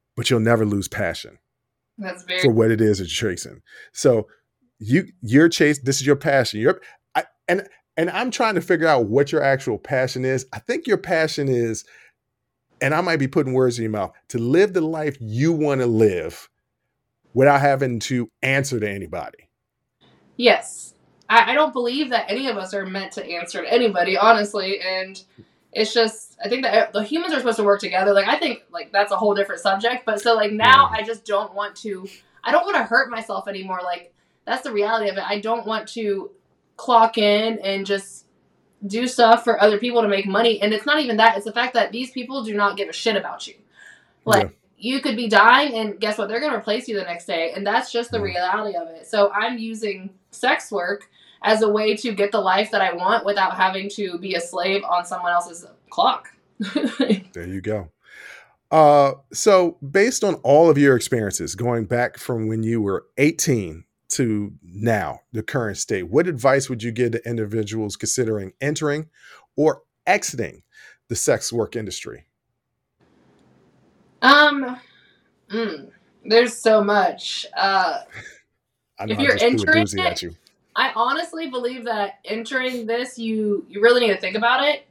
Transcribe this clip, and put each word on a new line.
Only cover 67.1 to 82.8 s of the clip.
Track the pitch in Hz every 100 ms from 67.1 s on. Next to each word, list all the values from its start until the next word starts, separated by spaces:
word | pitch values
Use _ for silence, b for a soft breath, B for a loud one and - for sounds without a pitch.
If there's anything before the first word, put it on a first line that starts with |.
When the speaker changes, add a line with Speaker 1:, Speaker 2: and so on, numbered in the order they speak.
Speaker 1:
to | 117 117
individuals | 117 107 113 104 110 104 -
considering | 104 - 113 104 95 _
entering | 143 151 151 147 156 b b b b -
or | 156 - _ _ -
exiting | 208 - 123 90 - _ b b b _
the | 110
sex | - 117 -
work | 117 104 117
industry? | 104 - - - _ _ _ _ _ _ _ _ _ _ _ _ _ _ _ _ _ _ _ _
Speaker 2:
Um, | 254 294 302 277 247 254 b b b b b _ _
mm, | 214 214 151 131 _ _ _ -
there's | 226 240 -
so | 226 214
much. | 202 208 185 - - - - -
Uh, | 196 190 175 143 - B B B _
Speaker 1:
<laughs> | _ _ _ _ _
I | 107
know |
Speaker 2:
if | 214
Speaker 1:
I |
Speaker 2:
you're | 285 -
Speaker 1:
just |
threw | 233
a |
Speaker 2:
entering | 254 254 320 -
Speaker 1:
doozy | -
Speaker 2:
it, | 370
Speaker 1:
at | -
you. | 87 80 _ _ _ 214
Speaker 2:
I | 254 220
honestly | 240 302 330 330 311
believe | 254 240 262 226
that | 214 196 - -
entering | 220 226 262 254 247